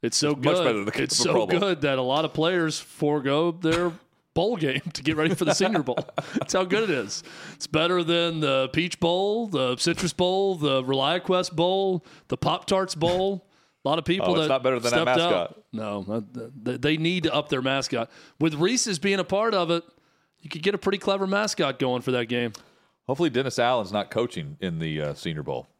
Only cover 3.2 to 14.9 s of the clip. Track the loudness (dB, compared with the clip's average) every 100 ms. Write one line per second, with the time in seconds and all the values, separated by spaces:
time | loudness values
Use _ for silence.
3.2 | 0 0 0 0 0 2 0 -4 _ _
4.2 | _ -2 0 0 0 0 -4 -4 -2 0
5.2 | 0 2 0 2 2 0 -2 -4 -4 -8
6.2 | -6 -6 -2 -2 0 0 0 -2 -2 -8
7.2 | -12 -18 -18 -14 -4 0 2 0 2 2
8.2 | 2 0 2 2 0 -2 -2 0 0 2
9.2 | 0 0 -2 0 0 0 0 0 -2 0
10.2 | 0 2 0 0 2 0 0 0 2 0
11.2 | 0 0 0 0 0 2 0 -2 -6 -20
12.2 | _ -2 0 -2 0 0 0 0 2 2
13.2 | 0 -2 _ _ _ _ -2 -2 0 0
14.2 | 2 2 2 2 2 2 2